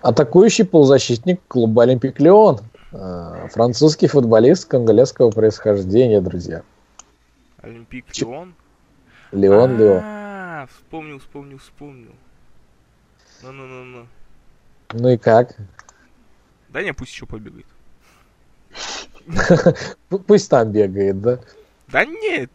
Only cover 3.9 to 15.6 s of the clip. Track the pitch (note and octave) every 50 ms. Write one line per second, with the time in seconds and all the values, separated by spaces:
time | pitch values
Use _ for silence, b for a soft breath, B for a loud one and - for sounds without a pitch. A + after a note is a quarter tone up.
3.9 | D3+ - - C#3+ - C#3+ B2 A#2 A2+ A2 A2+ C3 F3 F3+ - _ - C3 A#2+ A2+
4.9 | G#2 G#2 C3 - - _ C3 A#2 G#2+ A2+ A2 A2 G#2 - - A2 G#2 G2+ F#2+ F#2
5.9 | F#2+ A#2 B2+ A#2+ G#2+ G2+ F#2 F2 E2+ F2+ F2 F2 E2+ D#2+ - _ _ _ _ _
6.9 | _ _ - _ _ _ _ _ _ _ _ _ _ _ - A#2 A2+ A#2 A#2 _
7.9 | - B2+ B2 _ - - C#3 A2+ B2 D3 F3 F#3 F3 _ _ _ _ _ _ _
8.9 | _ _ _ b b b b b b G2 G2 G2 G2 G#2+ A#2+ C3 B2+ A2 A2 G#2
9.9 | G2 F#2 - G#3+ - - G#3 G3+ G3+ G3 F#3 F3+ E3+ D#3 C3+ B2 _ _ _ _
10.9 | - E3 D#3 D3+ D3 C3+ - - _ C#3+ C#3 C#3+ C#3 C3 _ _ _ _ C#3+ D3
11.9 | C#3 B2+ A#2 _ _ A#2 _ _ _ _ _ _ _ - _ _ _ _ _ _
12.9 | _ _ _ _ _ _ _ _ _ _ - B2+ C3 C3+ C3+ B2+ C3 B2+ B2+ B2+
13.9 | B2+ B2 A#2 A#2 _ _ - _ - _ _ _ _ _ _ _ _ _ _ _
14.9 | A2 A2+ A#2+ B2 B2+ A2 - A#2+ A2 A2+ B2 B2 - -